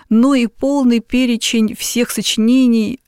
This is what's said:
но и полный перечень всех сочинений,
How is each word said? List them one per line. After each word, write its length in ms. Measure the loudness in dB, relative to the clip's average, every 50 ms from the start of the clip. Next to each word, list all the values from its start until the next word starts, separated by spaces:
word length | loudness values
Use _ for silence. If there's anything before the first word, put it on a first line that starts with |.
| -6 0
но 260 | 2 2 4 4 2
и 120 | 2 0 -2
полный 520 | -4 -4 -4 -2 0 0 2 2 2 0
перечень 760 | -2 -2 -2 -2 0 0 -2 -2 -4 -4 -2 0 0 -2 -2
всех 360 | -6 -10 -6 -4 -2 -2 -2
сочинений, 880 | -4 -6 -6 -4 -2 0 0 2 2 4 4 2 2 0 0 -2 -6 -10 _